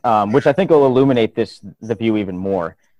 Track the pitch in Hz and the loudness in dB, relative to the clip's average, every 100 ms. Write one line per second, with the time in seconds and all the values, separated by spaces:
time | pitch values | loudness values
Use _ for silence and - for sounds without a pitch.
0 | 123 107 104 131 156 139 185 156 135 127 | 0 0 2 0 0 0 2 4 4 4
1 | 139 123 110 - 110 - 98 - 113 110 | 2 2 0 -2 -6 -8 -20 -16 -8 -4
2 | 113 107 98 92 95 95 82 - _ | -2 -2 -4 -6 -4 -4 -6 -10 _